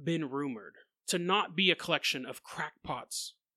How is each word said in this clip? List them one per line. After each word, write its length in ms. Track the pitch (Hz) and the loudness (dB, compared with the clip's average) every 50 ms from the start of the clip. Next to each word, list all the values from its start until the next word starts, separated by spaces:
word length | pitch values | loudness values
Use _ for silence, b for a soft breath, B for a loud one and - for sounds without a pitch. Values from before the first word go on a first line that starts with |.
been 280 | 143 165 165 160 156 127 | -2 0 0 0 0 -2
rumored 480 | 131 139 147 139 123 107 98 76 - - - _ _ _ _ - | -2 -2 -2 -2 -4 -6 -8 -14 -18 -20 -20 _ _ _ _ -2
to 120 | - 175 | -2 0
not 340 | 175 180 190 208 190 - 165 | 2 4 4 4 2 0 2
be 160 | 170 196 180 | 4 6 6
a 60 | 165 | 6
collection 500 | - - - 160 139 - - - 135 131 | 4 2 2 0 2 2 0 -2 -2 -4
of 160 | 135 127 - | -6 -10 -12
crackpots, 920 | - - - 170 156 151 - _ - - 139 120 - - - - - - - _ _ _ _ | -12 -12 -6 -6 -6 -6 -8 _ -6 -6 -6 -6 -6 -8 -8 -8 -8 -8 -12 _ _ _ _